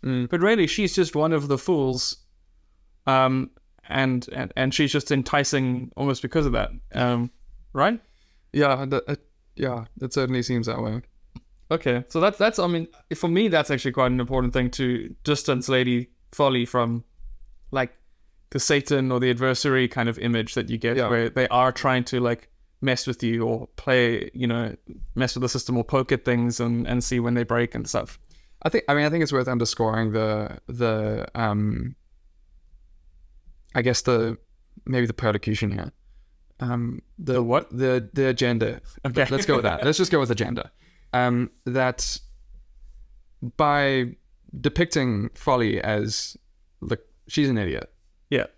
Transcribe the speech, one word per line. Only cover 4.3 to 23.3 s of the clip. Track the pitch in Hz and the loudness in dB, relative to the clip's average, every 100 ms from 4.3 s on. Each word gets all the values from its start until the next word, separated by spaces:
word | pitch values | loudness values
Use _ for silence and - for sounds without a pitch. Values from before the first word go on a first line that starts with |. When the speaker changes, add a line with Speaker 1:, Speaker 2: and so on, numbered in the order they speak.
Speaker 2:
and, | - - - | -8 -6 -2
and | 131 | -2
she's | 139 147 | 2 2
just | 151 - | 0 0
enticing | 135 127 147 139 139 131 123 127 - | -2 2 0 2 0 0 -2 -6 -4
almost | 139 131 | -2 -2
because | 123 160 143 | -2 0 0
of | |
that. | 113 104 - - | 0 -2 -8 -8
Um, | - 123 120 123 _ - - - | -2 0 0 -2 _ -20 -20 -10
right? | 135 156 226 _ _ _ _ _ | 0 0 0 _ _ _ _ _
Speaker 1:
Yeah, | 127 143 131 135 | 0 2 2 0
that, | 135 - | -4 -2
uh, | 143 _ _ _ | -8 _ _ _
yeah, | - 135 123 113 - | -6 -4 -4 -8 -10
it | 131 | -6
certainly | 143 131 127 | -2 0 0
seems | 120 123 117 | 0 -2 -2
that | 120 | -2
way. | 117 110 - _ - - _ _ - | -4 -6 -8 _ -20 -20 _ _ -4
Speaker 2:
Okay, | 160 139 120 131 | -2 0 0 -2
so | 165 | 2
that's, | 185 202 | 2 4
that's, | 214 220 | 0 2
I | 175 | 0
mean, | 170 165 - _ | 0 -4 -12 _
for | 160 175 | -4 0
me, | 170 220 | 2 4
that's | 165 143 | 4 2
actually | 139 135 | 0 -2
quite | 127 127 | 2 2
an | 127 | 2
important | 123 131 127 | 0 0 0
thing | 131 123 | 2 0
to | - 131 123 107 - | 0 -2 -2 -6 -8
distance | - 147 - 127 123 | -2 -2 0 -2 2
Lady | 131 127 120 123 _ _ | 2 4 0 -2 _ _
Folly | - 143 131 | 0 2 2
from, | 123 123 117 117 - _ - - - - - | 0 0 0 -2 -6 _ -16 -14 -18 -20 -8
like, | 135 127 - - _ _ _ _ | -4 -4 -6 -20 _ _ _ _
the | 135 | -4
Satan | - 147 139 143 131 | 0 0 2 0 2
or | 127 | 2
the | 127 | 2
adversary | 120 131 127 147 131 120 | 2 2 0 2 2 2
kind | - 117 | 0 -2
of | 117 | -2
image | 120 117 110 | 0 0 -2
that | - 110 | -4 -4
you | 110 | -2
get, | 117 117 | 0 0
Speaker 1:
Yeah. | 117 | 2
Speaker 2:
where | 117 117 | 2 0
they | 131 127 | 0 2
are | 120 127 | 4 2
trying | 123 139 127 | 2 0 0
to, | 123 127 | 0 0
like, | 120 117 - _ _ _ | 0 -2 -6 _ _ _
mess | 135 127 - | -2 -2 -2
with | 120 | -4
you | 120 | -2